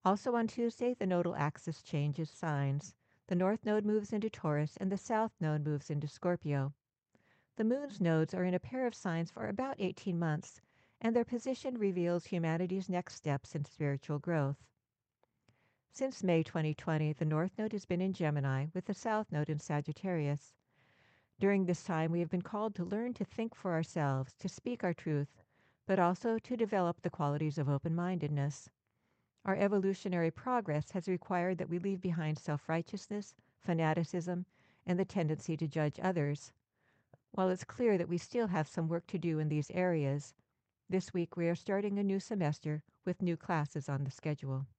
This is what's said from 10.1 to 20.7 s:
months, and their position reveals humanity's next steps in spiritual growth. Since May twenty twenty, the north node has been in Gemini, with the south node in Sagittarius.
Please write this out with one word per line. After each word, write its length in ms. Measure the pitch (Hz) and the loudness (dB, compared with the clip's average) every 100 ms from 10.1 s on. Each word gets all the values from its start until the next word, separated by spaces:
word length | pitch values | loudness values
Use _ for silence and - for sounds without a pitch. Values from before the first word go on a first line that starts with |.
| 170 | 0
months, 440 | 165 156 - - _ _ _ _ | 0 0 -4 -20 _ _ _ _
and 160 | 226 233 | 2 2
their 80 | |
position 520 | 233 240 262 262 269 247 | 2 -4 -4 -4 -4 0
reveals 480 | 202 180 175 175 | 0 2 0 0
humanity's 640 | - 180 165 165 180 190 190 | -2 -2 0 0 0 -2 -2
next 280 | 180 - - | -4 -4 -8
steps 400 | 156 139 - 160 | -2 -2 -2 -6
in 80 | |
spiritual 560 | 147 - 147 139 - 147 | -6 -2 -2 -2 -2 -4
growth. 420 | 175 165 139 143 - _ _ _ _ _ _ _ _ _ _ _ _ | 0 0 0 -2 -10 _ _ _ _ _ _ _ _ _ _ _ _
Since 320 | - 269 - | -4 -4 0
May 220 | 190 165 | 4 4
twenty 280 | 160 170 156 | 4 0 0
twenty, 400 | 151 - 156 151 | -2 0 0 0
the 120 | 151 | 0
north 340 | 156 156 180 - | 2 2 0 -2
node 140 | 214 | -4
has 120 | 214 | -4
been 160 | - 175 | -2 0
in 120 | 185 | 0
Gemini, 540 | 185 160 147 135 131 147 | 0 0 2 0 0 -2
with 100 | 185 | -4
the 100 | - | -6
south 320 | 196 233 214 214 | -6 0 -2 0
node 180 | 151 151 | -2 0
in 80 | 147 | -2
Sagittarius. 960 | - 147 147 151 190 170 143 147 - _ _ | -2 -2 -2 -6 -2 0 0 -2 -6 _ _